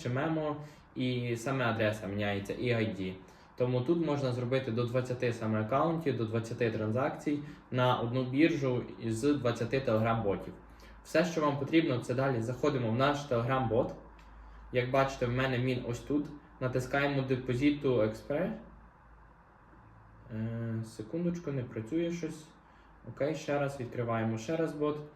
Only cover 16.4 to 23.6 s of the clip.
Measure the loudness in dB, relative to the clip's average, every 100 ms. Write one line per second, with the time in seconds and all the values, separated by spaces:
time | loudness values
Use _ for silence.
16.4 | -16 -4 -2 0 0 2 2 2 0 0
17.4 | 0 2 4 4 2 4 2 0 -4 -2
18.4 | -2 -4 -12 -20 -20 -20 -20 -20 -20 -20
19.4 | -20 -20 -20 -20 -20 -20 -20 -20 -12 -6
20.4 | -6 -4 -4 -4 -6 -10 -8 -2 -2 -2
21.4 | -4 -4 -4 -6 -4 -2 -2 -2 -6 -8
22.4 | -16 -20 -20 -20 -20 -20 -12 -4 -2 -2
23.4 | -2 0